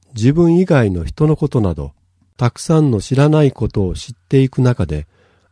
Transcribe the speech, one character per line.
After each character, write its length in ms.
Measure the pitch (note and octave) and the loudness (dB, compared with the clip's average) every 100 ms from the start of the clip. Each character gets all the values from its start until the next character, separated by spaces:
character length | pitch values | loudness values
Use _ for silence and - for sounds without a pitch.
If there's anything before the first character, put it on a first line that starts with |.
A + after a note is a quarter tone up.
| _ | _
自 180 | A2 A#2 | -2 0
分 240 | D#3 E3+ E3+ | 2 2 2
以 100 | F#3 | 2
外 240 | D3 G#2+ | 2 0
の 140 | F2+ | -2
人 220 | D2+ - D3+ | -6 -2 -2
の 100 | D3+ | 0
こ 120 | D3 | -2
と 120 | B2 | -2
な 140 | G2+ | -2
ど、 180 | D2+ C#2 - _ _ _ - | -4 -10 -14 _ _ _ -4
た 140 | A#2+ | -4
く 100 | - | -4
さ 200 | - D#3+ | -2 2
ん 100 | D3+ | 2
の 100 | G#2+ | 0
知 140 | - C3 | -2 0
ら 120 | D3 | 2
な 140 | D#3 | 4
い 100 | C#3+ | 2
こ 160 | - G#2+ | 0 -6
と 180 | - F#2 | -4 -4
を 80 | |
知 180 | D#2 - | -6 -12
っ 20 | |
て 280 | - - C3+ | -18 -2 0
い 60 | C3 | 0
く 140 | - | 0
中 240 | B2 A#2+ E2 | 0 0 -4
で、 200 | D2+ D2 _ _ _ _ | -6 -10 _ _ _ _